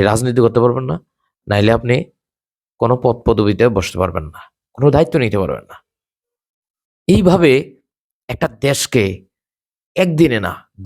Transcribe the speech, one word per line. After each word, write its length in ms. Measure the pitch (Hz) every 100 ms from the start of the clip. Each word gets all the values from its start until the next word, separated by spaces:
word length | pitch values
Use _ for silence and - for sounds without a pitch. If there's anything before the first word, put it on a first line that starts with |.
| 101
রাজনীতি 320 | 110 127 123
করতে 160 | 117 117
পারবেন 200 | 120 123 131
না, 60 | 165 - _ _ _ -
নাইলে 200 | 101 104 113
আপনি 180 | 120 127 175 _ _ _ _ _ _ _
কোনো 140 | 117 123
পদ 120 | 131 117 -
পদবিতে 380 | 104 104 95 120 98
বসতে 200 | 90 -
পারবেন 240 | 92 80 76
না, 60 | - - _ _
কোনো 120 | - 143
দায়িত্ব 200 | 143 165 156
নিতে 140 | 117 101
পারবেন 220 | 90 62 -
না। 60 | - _ _ _ _ _ _ _ _ _ _ _ _ -
এইভাবে 380 | 208 180 185 165 131 156 - _ _ _ _ -
একটা 140 | 120 160 113 139
দেশকে 380 | 139 - 127 98 90 _ _ _ _ _ _ _ -
একদিনে 420 | 180 156 160 113 90
না, 60 | - _ -